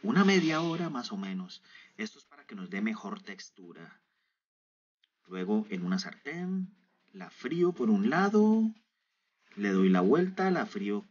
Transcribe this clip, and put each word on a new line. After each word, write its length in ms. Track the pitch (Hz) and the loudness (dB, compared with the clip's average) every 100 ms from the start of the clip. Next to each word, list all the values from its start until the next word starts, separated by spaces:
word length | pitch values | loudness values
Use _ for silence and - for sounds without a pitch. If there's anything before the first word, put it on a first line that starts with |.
una 220 | 202 214 | 0 2
media 360 | 196 190 160 160 | 4 4 2 0
hora 280 | 165 165 170 | -2 -4 -4
más 220 | 135 117 | -6 -8
o 40 | 98 | -10
menos. 460 | 98 95 92 - _ - - - | -8 -8 -10 -18 _ -20 -20 -12
Esto 200 | 107 - | -12 -12
es 60 | |
para 220 | _ - - | _ -20 -18
que 100 | 101 | -14
nos 140 | 92 | -10
dé 100 | 98 | -4
mejor 420 | 110 107 101 95 | -4 -4 -10 -12
textura. 800 | 95 95 - _ 87 85 82 - _ _ _ _ _ _ _ _ _ _ _ _ _ | -14 -18 -18 _ -20 -20 -20 -20 _ _ _ _ _ _ _ _ _ _ _ _ _
Luego 380 | 92 92 107 107 | -8 -2 -2 -2
en 140 | 95 | -6
una 140 | 87 95 | -2 -4
sartén 760 | - - 143 165 180 190 185 _ _ _ _ | -4 -12 -12 -8 -6 -6 -6 _ _ _ _
la 180 | 190 175 | -18 -18
frío 420 | - 127 170 175 | -10 -6 0 0
por 180 | 175 165 | 2 2
un 200 | 202 107 | 4 4
lado, 640 | 160 196 214 214 220 220 - _ _ _ _ _ _ _ | 2 4 6 6 4 0 -4 _ _ _ _ _ _ _
le 160 | - 101 | -4 0
doy 180 | 95 95 | 4 4
la 120 | 92 | 4
vuelta, 500 | 90 151 185 - 190 | 6 4 2 0 0
la 160 | 170 110 | 0 -2
frío 400 | 101 101 101 - | -6 -4 -6 -8